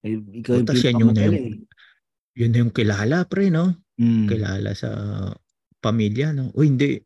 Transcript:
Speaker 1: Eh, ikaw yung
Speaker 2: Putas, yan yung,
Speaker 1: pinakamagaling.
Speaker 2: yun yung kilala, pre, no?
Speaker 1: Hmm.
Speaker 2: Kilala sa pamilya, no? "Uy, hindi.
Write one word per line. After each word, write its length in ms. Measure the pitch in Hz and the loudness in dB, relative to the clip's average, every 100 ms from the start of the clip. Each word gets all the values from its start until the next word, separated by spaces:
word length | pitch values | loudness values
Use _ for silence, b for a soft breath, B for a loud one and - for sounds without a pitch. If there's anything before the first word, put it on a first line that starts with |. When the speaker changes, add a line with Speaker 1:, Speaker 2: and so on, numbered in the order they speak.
Speaker 1:
Eh, 160 | 104 110 104 110 | -6 -8 -8 -14
ikaw 160 | 117 123 | -2 0
yung 80 | |
Speaker 2:
Putas, 160 | 117 123 | 2 2
yan 240 | 123 117 | 2 4
yung, 80 | 113 | 4
Speaker 1:
pinakamagaling. 360 | 110 104 101 120 104 - b b b _ _ _ | 4 2 2 -4 -10 -16 b b b _ _ _
Speaker 2:
yun 200 | - 117 | -4 0
yung 180 | 117 117 | 2 0
kilala, 440 | - 107 101 107 165 | 2 0 0 0 0
pre, 240 | 180 185 196 | -2 0 0
no? 280 | 160 180 170 _ - | 2 0 -2 _ -2
Speaker 1:
Hmm. 260 | 117 113 | 2 2
Speaker 2:
Kilala 480 | 107 110 98 95 104 | 0 0 -2 -4 -4
sa 160 | 104 117 107 104 104 98 - _ _ _ _ | -6 -8 -6 -8 -6 -8 -10 _ _ _ _
pamilya, 540 | 110 113 107 110 151 | -2 0 0 0 -2
no? 160 | 147 127 | -2 -4
"Uy, 180 | 110 151 | 2 2
hindi. 240 | 131 143 131 | 2 0 -2